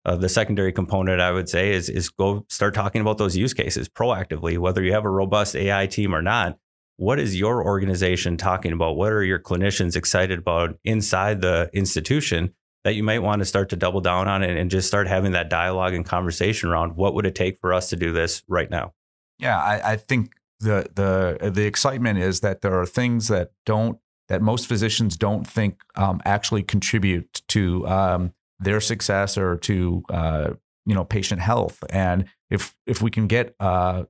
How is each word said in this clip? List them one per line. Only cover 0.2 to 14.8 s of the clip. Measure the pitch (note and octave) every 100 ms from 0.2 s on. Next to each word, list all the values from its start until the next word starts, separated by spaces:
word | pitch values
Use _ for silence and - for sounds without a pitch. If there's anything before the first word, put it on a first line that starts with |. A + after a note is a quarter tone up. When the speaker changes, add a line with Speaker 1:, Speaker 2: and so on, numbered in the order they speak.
| F#2
Speaker 1:
secondary | A2+ G#2+ G2+ F#2+
component, | F2+ F2+ G2 F#2 F#2
I | F2+
would | F#2 F2
say, | E2+ G2
is, | F#2+ E2+
is | - F2+
go | - G2 G2+ -
start | - G#2
talking | G2+ G2+ A2+
about | G#2+ G#2+
those | G#2 F2
use | A#2
cases | - - - B1
proactively, | - A#2 G2+ F#2+ D#2 E2+ E2+
whether | F2 F#2
you | F#2
have | G#2 G#2
a |
robust | G2 F#2+ G#2 G#2 -
A | G2
I | G2 G2
team | - G2+
or | E2
not. | F2 A#2 F2 E2 _ _ _ _
What | F#2 C#3
is | B2+ F#2
your | G#2 A#2+ G2
organization | G2 G2 F2+ F#2 F2+ F2+ E2+
talking | F#2+ F#2 F2+
about? | E2 E2 D2+
What | G2+
are | G#2+
your | F#2+ F#2
clinicians | - F2+ G2 G2 F2+ F2
excited | F2 F#2 F#2 F2+
about | F2 E2+ E2+ E2
inside | - A2+ G#2 F#2 G2 G#2
the | F2+ E2+ E2+
institution | G2 F#2+ - - C#3+ C#3+ E2 F#2 - _ _
that | G2+
you | G#2+
might | G#2+ A2+
want | G2 G#2
to | F#2+
start | G2 G2
to | F2+
double | F2+ F#2+
down | F2+ F2+ F#2+
on | G2
and, | F#2 E2+
and | F2+
just | F#2+